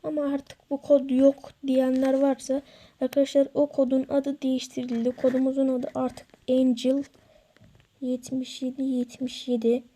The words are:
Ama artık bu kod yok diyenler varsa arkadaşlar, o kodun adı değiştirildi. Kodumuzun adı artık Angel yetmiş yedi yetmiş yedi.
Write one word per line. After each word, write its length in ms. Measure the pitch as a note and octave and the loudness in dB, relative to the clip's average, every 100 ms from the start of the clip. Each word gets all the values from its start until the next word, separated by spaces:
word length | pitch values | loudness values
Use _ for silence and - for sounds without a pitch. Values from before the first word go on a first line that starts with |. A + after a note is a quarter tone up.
Ama 180 | D#4+ D4+ | -4 -4
artık 480 | C#4+ C#4 - - _ | -4 -4 -8 -20 _
bu 120 | C#4 | -8
kod 280 | - C#4+ C4+ | 2 2 4
yok 420 | B3+ C4+ C4+ - _ C#4 | 4 4 4 -14 _ 0
diyenler 460 | C4 C4 C4 C4+ | 2 2 2 2
varsa 480 | C4+ C#4 B3+ - C4+ - - - _ | 2 2 0 -4 -6 -6 -20 -20 _
arkadaşlar, 460 | B3+ C#4 C#4 C#4 C#4 | -2 0 2 2 2
o 160 | - D4 | 0 0
kodun 360 | D4 C4 C4 C4 | 2 2 0 0
adı 320 | C#4+ C#4 C#4 | -2 -2 -4
değiştirildi. 720 | C4 C4 - - B3 A#3 A#3 | -2 -2 -4 -10 -6 -2 -2
Kodumuzun 560 | B3 C4 C4 C4 C4+ C4+ | 0 0 2 0 0 0
adı 220 | B3+ C4 C4 | 0 -4 -4
artık 320 | B3+ - - _ - | -6 -6 -20 _ 0
Angel 540 | B3+ C4 A#3 B3+ C4+ C#4 _ _ _ _ _ - _ _ _ | 2 4 2 0 0 -4 _ _ _ _ _ -20 _ _ _
yetmiş 600 | B3+ B3+ B3+ C4 B3+ - | -6 -6 -6 -8 -8 -8
yedi 220 | B3+ C4+ | -8 -4
yetmiş 640 | C4+ B3 A#3+ - B3+ - - | -2 -2 -4 -6 -10 -8 -4
yedi. 360 | B3 A3+ B3 - | 0 2 0 -4